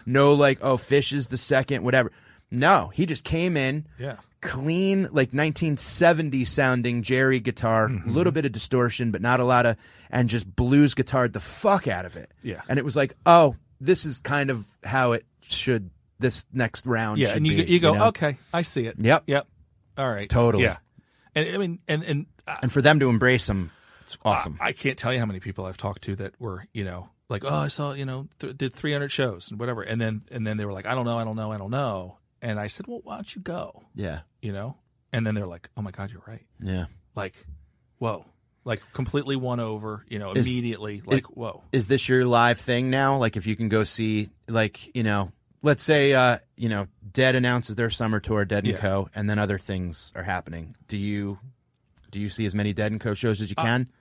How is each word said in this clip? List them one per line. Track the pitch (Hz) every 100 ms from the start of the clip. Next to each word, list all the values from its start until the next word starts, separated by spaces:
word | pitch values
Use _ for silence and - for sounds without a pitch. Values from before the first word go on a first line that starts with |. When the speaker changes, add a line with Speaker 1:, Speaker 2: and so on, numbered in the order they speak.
| -
Speaker 1:
no, | 131 143
like, | 147 143 135
"Oh, | 135 127
Fish | - 139 -
is | 139 123
the | 127
second," | - 135 131 135
whatever. | 123 131 117 - _ _ -
No, | 120 151 185 95
he | -
just | 170 151
came | - 165 180 160
in, | 131 147 156 -
Speaker 2:
Yeah. | 135 113 - -
Speaker 1:
clean, | - 135 143 170 190 196 175
like, | 147 131
nineteen | 135 156 151 165 143
seventy | - - 170 160 160 131
sounding | 123 - 131 127 120 120
Jerry | 107 131 131 131
guitar, | 110 113 117 113 110
a |
Speaker 2:
Mm-hmm. | 113 95
Speaker 1:
little | 127 180
bit | 160 139
of |
distortion, | 113 - 127 120 - 120
but | 98
not | 117 127
a |
lot | 123 123 123
of, | 110 - - -
and | 123 120
just | 113 98 -
blues | 123 143 147
guitared | - 131 131 123
the | 107
fuck | - - 214 196 147
out | 92 92
of | 82
it. | 65 _
Speaker 2:
Yeah. | - 85 -
Speaker 1:
And | 135
it |
was | 135 147
like, | 127 - -
"Oh, | 170 151 123 _ -
this | 131 180 156
is | 127
kind | - 143 139
of | 120 101 _
how | 98 131 123
it | 117 - _
should, | - - - 117 92 - _ -
this | 127 - -
next | 127 113 - 127
round | 113 113 107
Speaker 2:
Yeah, | 120
Speaker 1:
should | -
Speaker 2:
and | 156
you, | 151
Speaker 1:
be," | 165
Speaker 2:
you | 175
go, | 165
Speaker 1:
you | 208
know? | 220
Speaker 2:
"Okay, | 220 151 135 _
I | 170
see | 170 - 113
it." | -
Speaker 1:
Yep. | 113 156 -
Speaker 2:
Yep. | 139 - _ _ _ _ -
All | 135
right. | 104 101
Speaker 1:
Totally. | 123 117 107
Speaker 2:
Yeah. | 101 90 _ _ _ _ _
And, | 151 160
I | 190
mean, | 190 170 -
and, | 156
and, | 170 147 - _ -
uh, | 151
Speaker 1:
And | 123
for | 139
them | 147 151
to | 135
embrace | 113 127 123 -
him, | 98 85 - _ -
it's | - -
awesome. | 110 107 98 73
Speaker 2:
I, | 101
I |
can't | 127 143 127
tell | 120
you | 127
how | 113
many | 95
people | 104 95 92
I've | 92
talked | 101 -
to | - 95
that | 95 -
were, | 117 92 -
you | -
know, | 98 90 90 _ -
like, | 101
"Oh, | 139
I | 151 147
saw, | - 147
you | 139 135
know, | 131 143 -
th-, | 139 135
did | 135
three | - 156
hundred | 143 143
shows | - 131 90 -
and | 107
whatever." | 120 117
And | 98 113
then, | 113 110 -
and | 123 110
then | 107
they |
were | 104
like, | 98 101
"I |
don't | 131
know, | 120 117
I |
don't | 113 110
know, | 107
I | 107
don't | 98
know." | 127 135 98 90 - _ _
And | 117 104
I | 104
said, | - 196
"Well, | 240
why | - 208
don't | 202 -
you |
go?" | 180 165 - - _
Speaker 1:
Yeah. | - 95 76 - _
Speaker 2:
You | 110
know? | 98 113 - _ _ _
And | 120 113
then |
they're | 107 95
like, | 85 - -
"Oh |
my | 101
God, | - 98
you're | 117 -
right." | 113 _ -
Speaker 1:
Yeah. | 101 92 87 - _
Speaker 2:
Like, | - 95 - - 73 _ _ _ -
whoa. | 117 101 - _ _ _
Like, | - 110 -
completely | - 127 143 139 139
won | 127 120
over, | 113 107 107 107 -
you | 107
know, | 101
Speaker 1:
Is, | 98 127
Speaker 2:
immediately. | 123 120 107 107 101
Speaker 1:
is, | -
Speaker 2:
Like, | 135 - -
whoa. | 113 - -
Speaker 1:
is | 135 101
this | 135 -
your | 127
live | 123 120 120 120
thing | - 120 131
now? | 131 135 139
Like, | 117 104
if | 95
you | 107
can | 113
go | 110
see, | 104 - 110 107 104 _ -
like, | 113 107 - -
you | 127
know, | 110 104 95 - _ _
let's | 147 143
say, | - 151 139
uh, | 135 127 117 _ -
you | 117
know, | 104 95 _ 101
Dead | 110 131
announces | 127 123 123 117 107
their | 117
summer | - 113 107
tour, | 107 107
Dead | 98 104
and | 104
Speaker 2:
Yeah. | 98
Speaker 1:
Co., | 101 98 95
and | 107 104
then | 104
other | 104 98
things | - 92 90 85 -
are | -
happening. | 90 90 82 82 80 - -
Do | 107
you, | 101 104 101 98 131 _ _ _ _ _ _
do | 98
you | 104
see | - 107
as |
many | 98 104
Dead | 98 107
and | 110
Co. | 117
shows | 104 120 101
as | 107
you | 101
Speaker 2:
Uh, |
Speaker 1:
can? | 113 123 127 _